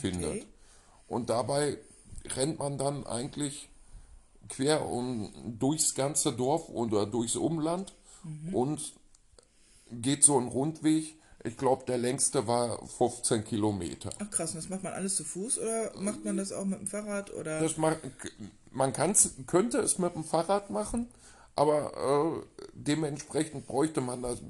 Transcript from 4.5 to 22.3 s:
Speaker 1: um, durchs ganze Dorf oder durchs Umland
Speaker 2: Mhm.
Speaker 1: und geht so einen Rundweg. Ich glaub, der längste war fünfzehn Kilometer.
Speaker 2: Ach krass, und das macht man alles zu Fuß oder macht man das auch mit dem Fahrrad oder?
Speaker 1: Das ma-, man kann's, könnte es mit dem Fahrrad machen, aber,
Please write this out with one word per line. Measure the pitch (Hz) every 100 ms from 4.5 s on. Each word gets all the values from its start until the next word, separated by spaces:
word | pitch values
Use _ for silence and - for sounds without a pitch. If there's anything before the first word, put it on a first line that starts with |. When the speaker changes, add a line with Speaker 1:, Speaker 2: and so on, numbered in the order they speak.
| - 139 156 -
Speaker 1:
um, | 110 127 117 98 71 76 110
durchs | 135 151 - -
ganze | 139 147 151
Dorf | 120 127 165 -
oder | 98 117 104 104
durchs | 117 117 -
Umland | 135 165 160 180 190 - - -
Speaker 2:
Mhm. | 165 151 160 147
Speaker 1:
und | 135 151 - - - - _ - - _ _ - -
geht | 120 127 143
so | 147 135
einen | 123
Rundweg. | 123 151 156 151 156 156 - - -
Ich | 117 117
glaub, | 131 131 -
der | 123
längste | 120 135 - 139 110
war | 120 120 - 65
fünfzehn | - 123 - - 117 -
Kilometer. | 110 107 101 80 - - -
Speaker 2:
Ach | 208
krass, | - 165
und | 160
das | 160
macht | 185
man | 185
alles | - 190 -
zu |
Fuß | 156 175 226 -
oder | 220 226 214 -
macht | 202 - 214
man | 196
das | 196
auch | - 196
mit | 202
dem | 202
Fahrrad | 208 214 202 196
oder? | - 156 156
Speaker 1:
Das | 156 156
ma-, | 160 160 131 - - - 101 - -
man | 123 135
kann's, | 131 160 - - - 131
könnte | 175 233 262
es | 202 -
mit | 175 156
dem |
Fahrrad | 156 160 170 202 202
machen, | 208 208 233 240 - - - - -
aber, | 147 151 - - 113 143 165